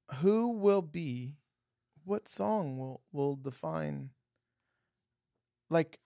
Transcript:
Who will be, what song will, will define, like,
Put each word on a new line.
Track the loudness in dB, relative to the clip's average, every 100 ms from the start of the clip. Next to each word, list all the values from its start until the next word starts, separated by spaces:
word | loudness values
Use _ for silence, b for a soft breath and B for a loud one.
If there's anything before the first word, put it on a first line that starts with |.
| -14 0
Who | 4 4 2
will | 2 4 4
be, | 2 -4 -6 -6 -8 -12 _ _ _ _ _ _
what | -6 -4 -4
song | -2 0 0 -2 -4
will, | -8 -12 _
will | -2 0 0
define, | -6 -8 -4 -2 -2 -4 -8 -16 _ _ _ _ _ _ _ _ _ _ _ _ _ _ 0
like, | 2 2 -4